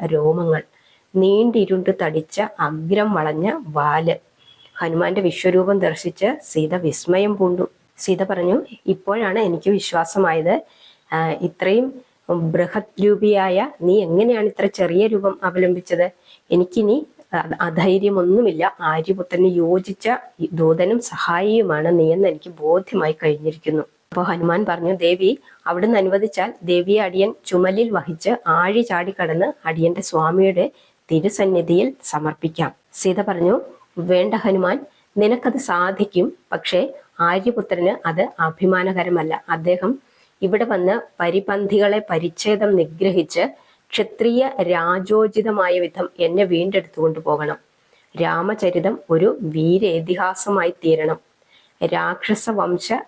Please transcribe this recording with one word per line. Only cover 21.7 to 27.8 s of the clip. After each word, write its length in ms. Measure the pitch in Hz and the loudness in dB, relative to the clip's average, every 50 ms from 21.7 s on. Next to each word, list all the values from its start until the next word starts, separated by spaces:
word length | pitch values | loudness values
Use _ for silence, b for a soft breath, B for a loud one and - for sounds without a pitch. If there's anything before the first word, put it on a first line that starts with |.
| 156 151 156 165 175 170 | 0 0 0 2 2 4
നീയെന്ന് 300 | 160 160 165 185 196 185 | 4 2 2 2 2 0
എനിക്ക് 220 | 160 151 - 180 | 0 -2 -10 -18
ബോധ്യമായി 640 | 170 156 151 156 165 190 190 - - 190 160 156 156 | -14 -6 0 0 0 0 0 -2 -4 -2 -2 -2 -2
കഴിഞ്ഞിരിക്കുന്നു." 720 | - 170 156 147 147 151 156 156 156 - 156 156 156 143 | -2 0 -2 -2 0 -2 -6 -6 -6 -6 -4 -4 -4 -4
അപ്പൊ 400 | - _ _ _ - - 185 180 | -6 _ _ _ -8 -4 -4 -2
ഹനുമാൻ 420 | 175 170 170 165 170 170 185 214 190 | -2 -2 -2 0 0 0 0 0 -2
പറഞ്ഞു, 240 | 170 175 170 170 185 | -4 -2 -2 -2 -2
"ദേവി, 460 | 175 170 170 180 180 190 196 269 - b b b b b | 0 2 0 2 2 2 0 0 0 b b b b b
അവിടുന്ന് 320 | 170 175 180 190 220 233 208 | -4 -2 0 0 2 2 2
അനുവദിച്ചാൽ 560 | 190 190 190 202 214 220 - 190 185 226 - - 175 | 2 2 2 0 0 -2 -2 -2 -4 -4 -6 -8 -2
ദേവിയെ 400 | 170 175 175 175 185 202 214 208 | 0 0 0 2 2 2 2 2
അടിയൻ 320 | 185 175 190 196 220 - - - | 0 0 0 0 0 0 -6 -10
ചുമലിൽ 440 | - 190 180 185 185 190 214 | -2 0 2 2 2 2 2